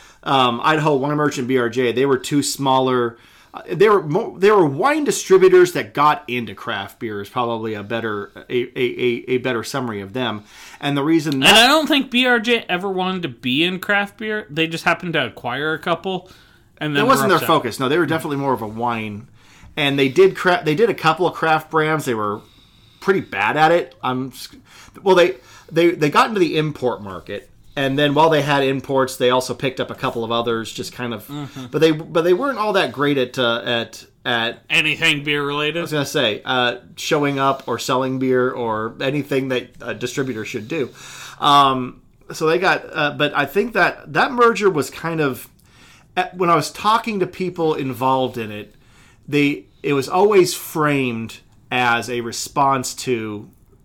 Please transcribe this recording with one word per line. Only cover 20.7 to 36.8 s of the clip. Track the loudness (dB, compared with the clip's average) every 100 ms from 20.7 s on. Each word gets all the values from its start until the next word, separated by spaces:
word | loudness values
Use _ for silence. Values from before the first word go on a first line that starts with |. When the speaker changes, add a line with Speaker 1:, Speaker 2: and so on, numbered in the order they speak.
Speaker 1:
did | 2 2
a |
couple | 2 0 2 0
of |
craft | 0 0 0 0
brands. | 0 2 0 -2
They |
were | -2 -2 -6 -10 _ _ _ _ -6
pretty | 0 0
bad | 0 -2 0 4
at | 4
it. | 4 0 -6
I'm | -4 -4 -6
s-, | -12 -18 -20 _ -20 -20 -4
well, | 2
they, | 6 4 2 -14 -20 -6
they, | 2 2
they | 2 0
got | 2 2
into | 2
the | 0 0
import | -4 -2 -4 -4
market, | -10 -12 -12 -14 -14 -20 -12 -4
and | -2 2
then | 2
while | 4 4
they | 4
had | 2 0
imports, | 0 -2 -2 0 0 0
they | 2
also | 2 -2
picked | -4 -6 -4
up | -8
a |
couple | -6 -6 -4
of | -2
others, | -2 -2 -4 -6
just | -10 -12
kind | -10 -8
of. | -10 -12
Speaker 2:
Mm-hmm. | -12 -12 -14 -6
Speaker 1:
But | 2
they, | 2
but | 2 -2 0
they | 2
weren't | 2 0 -2
all | 0
that | 0 0
great | 0 0 0
at, | -2 0
uh, | -2 -2
at, | -2 -4 -4 -12 -20 _
at | -4 -2 -2 -6 -2
Speaker 2:
Anything | 0 0 0 0 0
beer | -2 -2 -2
related? | -2 -2 -4
Speaker 1:
I |
was | -4
gonna | -4
say, | -2 0 0 -2
uh, | -2 0 0 -2